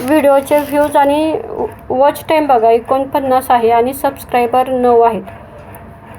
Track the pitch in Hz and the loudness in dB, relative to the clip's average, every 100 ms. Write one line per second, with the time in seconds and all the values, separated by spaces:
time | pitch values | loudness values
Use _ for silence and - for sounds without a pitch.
0 | 247 311 277 277 277 294 277 294 294 294 | -2 2 4 2 2 0 0 -2 0 2
1 | 285 294 320 302 - - 220 - - 254 | 2 2 -2 -4 -8 -8 -8 -10 -6 0
2 | 285 294 - 311 285 240 226 240 240 262 | 0 0 -2 0 2 2 4 2 0 -4
3 | 269 294 269 254 262 247 226 233 247 277 | -2 -4 0 -2 0 0 2 2 0 -2
4 | 277 277 - 240 233 254 262 254 247 233 | -6 -6 -4 -2 0 0 -2 0 2 4
5 | 233 196 - - - - - - - - | 4 0 -10 -18 -20 -20 -20 -20 -20 -20
6 | - | -20